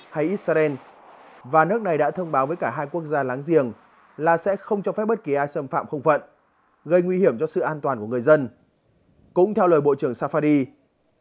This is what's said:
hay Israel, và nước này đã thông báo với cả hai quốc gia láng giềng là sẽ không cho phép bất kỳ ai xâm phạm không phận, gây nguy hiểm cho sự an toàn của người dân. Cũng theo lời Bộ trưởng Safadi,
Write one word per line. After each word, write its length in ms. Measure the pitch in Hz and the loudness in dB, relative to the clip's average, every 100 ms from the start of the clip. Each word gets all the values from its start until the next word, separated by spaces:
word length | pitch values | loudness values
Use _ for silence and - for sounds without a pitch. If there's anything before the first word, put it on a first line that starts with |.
| - | -10
hay 120 | 156 | -4
Israel, 480 | 156 196 - 156 156 131 - - - - - - | -4 -4 -2 0 0 -2 -12 -20 -20 -20 -20 -20
và 220 | 127 156 160 | -2 2 2
nước 160 | 226 | 0
này 160 | 202 151 | -2 0
đã 140 | 147 | 0
thông 200 | 156 170 | -2 -4
báo 160 | 143 139 | -2 -2
với 80 | 175 | -2
cả 160 | 131 | -4
hai 160 | 131 143 | -6 -6
quốc 160 | 175 | -8
gia 200 | 156 147 | -4 -4
láng 180 | 131 127 143 | -2 -4 0
giềng 240 | 156 127 104 _ _ _ - | 2 2 -6 _ _ _ -4
là 200 | 156 165 | 0 2
sẽ 180 | 196 196 | 0 -4
không 260 | - 208 | -2 -4
cho 100 | 190 | -2
phép 140 | 185 214 | -4 -2
bất 180 | 220 | -2
kỳ 100 | - | -2
ai 140 | 139 143 | -2 -2
xâm 200 | 165 135 | -4 -4
phạm 200 | 160 - | -6 -4
không 140 | 151 | -4
phận, 200 | 156 143 - _ _ _ _ _ 143 | 0 0 -2 _ _ _ _ _ 0
gây 160 | 175 | 2
nguy 160 | 180 185 | 2 2
hiểm 220 | 185 117 | 2 2
cho 80 | 156 | -4
sự 140 | - | -4
an 200 | 131 151 | -4 -4
toàn 180 | 139 123 | -4 -4
của 80 | 107 | -4
người 140 | 123 | -2
dân. 280 | 120 151 123 _ _ _ _ _ _ _ _ | 4 4 4 _ _ _ _ _ _ _ _
Cũng 200 | - 190 | 0 2
theo 140 | 214 180 | 4 4
lời 140 | 160 | 4
Bộ 140 | 143 139 | 4 0
trưởng 160 | 143 | -2
Safadi, 540 | 117 147 160 151 147 131 _ _ _ _ _ | -4 -4 0 2 2 0 _ _ _ _ _